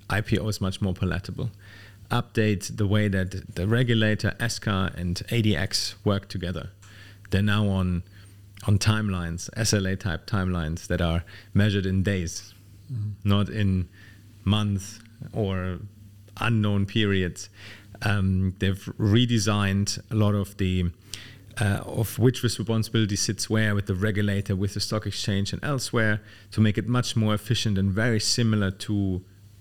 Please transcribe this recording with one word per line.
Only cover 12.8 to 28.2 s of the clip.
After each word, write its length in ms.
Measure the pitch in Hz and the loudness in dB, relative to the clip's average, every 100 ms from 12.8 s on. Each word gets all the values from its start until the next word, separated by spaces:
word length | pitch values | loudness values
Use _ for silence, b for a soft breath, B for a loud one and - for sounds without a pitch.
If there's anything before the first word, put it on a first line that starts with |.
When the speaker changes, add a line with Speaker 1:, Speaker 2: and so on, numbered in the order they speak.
| - | -12
Speaker 2:
Mm-hmm. 380 | 120 104 101 101 | -8 -8 -4 2
Speaker 1:
not 200 | 101 101 | 2 2
in 380 | 110 101 92 87 B B B B - 95 | 0 2 2 -2 B B B B -6 0
months 540 | 107 104 98 - - - - - | 0 0 -2 -6 -14 -20 -18 -10
or 460 | 113 98 95 92 90 104 - - - - - | -4 -2 -2 -4 -6 -10 -16 -20 -20 -20 -6
unknown 460 | 113 113 104 101 95 | 0 2 2 2 0
periods. 600 | 113 104 95 90 - - B B B B - | 2 2 2 0 -4 -14 B B B B -6
Um, 540 | 104 101 95 95 92 92 | -2 0 2 2 0 0
they've 240 | 95 95 - - | -2 -2 -6 -2
redesigned 1000 | 104 113 123 117 104 104 101 98 101 - - | 4 4 4 2 2 2 2 2 0 -4 -4
a 60 | 110 | 2
lot 180 | 104 | 2
of 220 | 104 95 - | 2 -2 -2
the, 300 | 95 92 87 - B B B B B - | 0 2 0 -2 B B B B B -2
uh, 220 | 101 101 - | 0 0 -2
of 320 | - 104 - | -4 -2 4
which 240 | 120 - | 4 4
responsibility 760 | 117 - 107 113 107 117 107 101 | 0 -2 0 0 0 0 2 0
sits 320 | - 104 - | -2 -4 -2
where 260 | 110 110 101 | 2 2 0
with 120 | 101 | 0
the 60 | |
regulator, 640 | 90 107 104 104 98 98 95 | 0 0 0 0 0 0 0
with 180 | 98 | -2
the 60 | 104 | -2
stock 260 | - 107 101 | -4 -4 -4
exchange 460 | - - 98 98 | -4 -2 -2 -2
and 100 | - | -4
elsewhere 580 | - 135 - 120 110 104 B B B | -4 -4 -2 0 2 0 B B B
to 100 | - | 2
make 160 | 107 104 | 4 4
it 100 | 107 | 0
much 300 | 123 120 120 | 0 0 0
more 160 | 107 | 2
efficient 440 | 104 - 117 113 98 | 0 0 -2 0 0
and 140 | 98 | 2
very 300 | 95 120 110 | 2 2 2